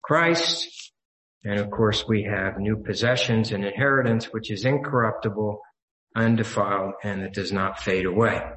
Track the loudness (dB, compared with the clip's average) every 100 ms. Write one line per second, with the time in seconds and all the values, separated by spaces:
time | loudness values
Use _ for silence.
0 | 2 2 4 2 0 -2 -6 -12 -20 _
1 | _ _ _ _ -4 -2 -2 2 2 2
2 | 2 0 2 -2 -2 -2 -2 -2 -2 0
3 | 2 2 2 2 2 -2 -4 0 2 4
4 | 2 0 -2 -8 -6 -2 0 0 0 0
5 | 0 0 -4 -2 -4 -4 -12 _ _ _
6 | _ 0 4 4 2 -2 0 0 -2 -4
7 | -6 -6 -6 -6 -2 0 -2 -2 -2 0
8 | 2 2 2 0 -6